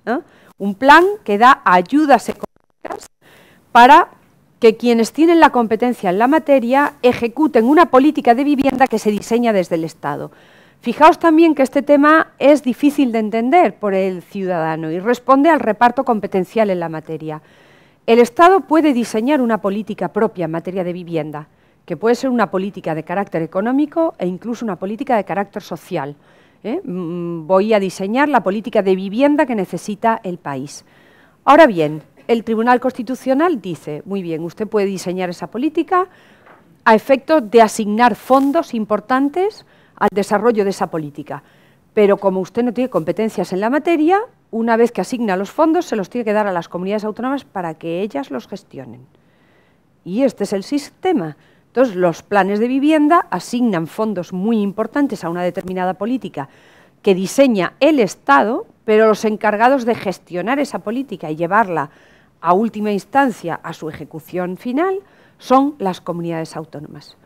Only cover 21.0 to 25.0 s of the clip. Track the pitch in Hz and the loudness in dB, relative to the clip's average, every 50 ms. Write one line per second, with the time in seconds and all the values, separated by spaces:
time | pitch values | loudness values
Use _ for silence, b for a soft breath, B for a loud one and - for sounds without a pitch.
21 | 170 165 170 160 147 156 147 147 151 - _ _ _ _ _ _ _ - 180 147 | -10 -8 -6 -6 -6 -6 -10 -12 -14 -16 _ _ _ _ _ _ _ -12 -8 -4
22 | 208 226 247 - - 269 247 233 208 185 - 190 190 202 - 185 - 175 156 160 | 0 0 0 0 0 -2 0 0 0 -2 -2 -4 -6 -6 -8 -10 -8 -8 -6 -6
23 | 156 - 175 196 202 - - 165 165 156 - 185 208 233 254 277 302 - - 330 | -8 -6 -6 -6 -6 -6 -6 -6 -6 -4 -4 -4 -2 -2 0 -2 -2 -2 -2 -2
24 | 330 330 - - 185 180 185 170 - 220 240 - 254 220 185 - 190 196 226 214 | -2 -2 -4 -4 -6 -6 -6 -6 -8 -10 -10 -8 -8 -8 -8 -8 -8 -8 -8 -8